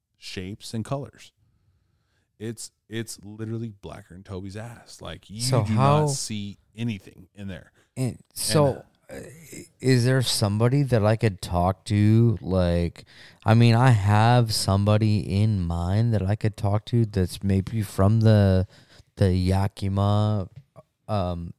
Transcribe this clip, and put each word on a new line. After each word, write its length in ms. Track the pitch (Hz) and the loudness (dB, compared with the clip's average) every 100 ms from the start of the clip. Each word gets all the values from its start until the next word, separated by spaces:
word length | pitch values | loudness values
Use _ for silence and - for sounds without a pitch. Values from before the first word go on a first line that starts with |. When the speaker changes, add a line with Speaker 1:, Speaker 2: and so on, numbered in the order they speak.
| _ _ | _ _
Speaker 1:
shapes 560 | - 98 92 110 - | -16 -12 -12 -14 -10
and 120 | 113 | -10
colors. 480 | - 139 135 - - _ _ _ _ _ _ _ _ _ _ - | -8 -10 -10 -18 -20 _ _ _ _ _ _ _ _ _ _ -14
It's, 320 | 110 110 - _ _ | -12 -12 -16 _ _
it's 300 | 110 113 - | -10 -10 -14
literally 460 | 101 107 110 113 117 101 | -16 -12 -10 -8 -10 -14
blacker 320 | 82 80 - | -18 -18 -20
than 80 | 87 | -20
Toby's 340 | 101 95 98 101 | -14 -12 -12 -14
ass. 440 | 117 113 - - | -16 -18 -20 -18
Like, 260 | 90 82 - | -16 -16 -16
you 120 | 107 | -8
Speaker 2:
So 220 | 127 127 | -2 0
Speaker 1:
do 100 | 104 | 2
Speaker 2:
how 260 | 110 139 151 | 2 2 2
Speaker 1:
not 60 | 151 | 0
see 480 | 139 - 107 101 95 _ | -4 -6 -8 -10 -14 _
anything 540 | 110 117 98 - - 92 | -8 -8 -8 -12 -20 -20
in 140 | 101 98 | -16 -14
there. 240 | 87 - _ _ - | -14 -18 _ _ -8
Speaker 2:
And 220 | - - _ | -8 -8 _
so, 500 | - - 156 143 - - _ - | -10 -2 0 0 -2 -12 _ -20
Speaker 1:
And 160 | - - | -18 -18
Speaker 2:
uh, 20 | - - - - _ | -20 -20 -20 -20 _
is 240 | 127 127 123 | 0 2 2
there 160 | 131 | 0
somebody 600 | 120 - 104 104 120 143 | -2 0 0 2 2 2
that 200 | 135 120 | 2 2
I 120 | 104 113 | 2 2
could 260 | 110 90 | 0 -2
talk 420 | - 87 90 95 - | -4 0 0 -2 -2
to? 520 | 104 107 113 117 95 | 2 4 4 4 0
Like, 640 | 85 92 87 87 85 - - - - _ | -2 0 2 0 -2 -6 -18 -20 -20 _
I 100 | 107 | 2
mean, 200 | 113 120 | 6 6
I 160 | 113 131 | 6 4
have 640 | 110 98 104 113 123 113 | 4 4 4 4 4 2
somebody 640 | 104 - 98 101 104 110 107 | -2 0 2 2 2 2 0
in 400 | 67 98 110 101 | 0 0 0 0
mind 540 | 82 85 87 101 117 | -2 -2 -2 0 0
that 80 | 107 | 0
I 120 | 92 | -2
could 220 | 104 110 - | -2 -4 0
talk 300 | 101 104 - | 0 0 0
to 180 | 120 | 0
that's 380 | 110 104 90 - | 0 0 -2 -2
maybe 380 | 98 98 95 117 | 0 0 0 -4
from 380 | 98 - 98 113 | -4 2 2 4
the, 440 | 110 107 98 92 92 - _ - _ - | 4 6 6 2 0 -8 _ -20 _ 0
the 180 | 98 | 2
Yakima, 1120 | 92 90 95 98 - 98 98 101 104 107 107 90 - - - _ _ - | 2 2 0 -2 -4 -4 -2 0 0 0 -2 -6 -14 -20 -20 _ _ -8
um, 440 | 107 90 85 85 | -4 -4 -6 -10